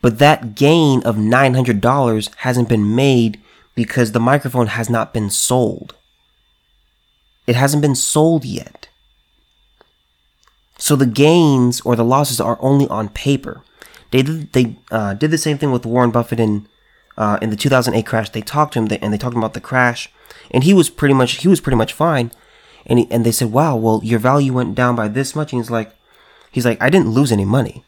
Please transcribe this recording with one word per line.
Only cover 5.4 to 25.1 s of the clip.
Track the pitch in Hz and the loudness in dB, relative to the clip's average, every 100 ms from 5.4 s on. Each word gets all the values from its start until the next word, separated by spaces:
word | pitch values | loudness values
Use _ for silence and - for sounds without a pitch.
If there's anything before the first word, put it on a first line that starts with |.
| - 127 113 - - - _ _ _ _ _ _ _ _ _ _ _ _ _ _ - | 0 0 0 -4 -14 -20 _ _ _ _ _ _ _ _ _ _ _ _ _ _ -4
It | 120 | 0
hasn't | 139 147 | 2 2
been | 147 131 | 0 0
sold | - 151 160 160 | -2 2 2 2
yet. | 131 - - - - _ _ _ _ _ _ _ _ _ _ _ _ _ _ _ _ _ _ _ | -2 -10 -12 -20 -20 _ _ _ _ _ _ _ _ _ _ _ _ _ _ _ _ _ _ _
So | - 143 | -2 0
the | 131 | 0
gains | 107 143 170 160 135 123 120 | 2 4 4 4 2 0 -2
or | - 117 | -2 0
the | |
losses | 117 131 143 117 | 2 0 0 -2
are | - 117 | -4 -2
only | 131 139 139 | 0 2 2
on | 104 107 | -2 -8
paper. | - 139 139 - - _ _ - - _ | -6 -2 -2 -4 -16 _ _ -20 -20 _
They | 127 | 0
did, | 131 160 147 | 0 -2 -2
they, | 131 120 - _ | 0 0 -2 _
uh, | 113 104 | -4 -4
did | 101 156 | -2 -2
the | 156 | 0
same | 156 143 | -2 -2
thing | 147 | -2
with | 123 117 | -2 -2
Warren | 120 123 | 0 2
Buffett | 117 117 117 | 0 -2 -2
in, | 110 104 104 _ _ _ _ - | 0 -2 -6 _ _ _ _ -6
uh, | 107 104 | -2 -2
in | 113 | -4
the | 107 | -4
two | 139 | 0
thousand | 131 123 | 0 2
eight | 113 110 | -2 -2
crash. | 113 104 | -4 -4
They | 113 | -8
talked | 107 147 151 | -6 -4 -2
to | 123 | -2
him, | 110 | -4
they, | 104 | -4
and | 107 | -4
they | 104 | -4
talked | 123 120 | -4 -4
about | 110 | -6
the | - | -8
crash, | - 131 123 120 - _ _ - - | -4 0 0 -2 -12 _ _ -20 -4
and | - 139 | 0 4
he | |
was | 196 156 | 4 4
pretty | - 143 | 0 2
much, | 135 123 - | 2 2 0
he | 175 | 2
was | 185 | 2
pretty | - 123 | 2 0
much | 110 | -2
fine. | - 165 147 120 - _ _ _ - - | -2 -2 0 -4 -8 _ _ _ -20 0
And | 120 | 0
he, | 113 | 2
and | 120 113 | 0 0
they | |
said, | 110 117 | 0 -2
"Wow, | 117 160 123 | 0 0 0
well, | 110 110 | 0 0
your | 110 117 | 0 0
value | 117 143 139 | 2 2 0
went | 127 123 | -2 -2
down | 110 123 120 | 0 0 0
by | |
this | 107 | -2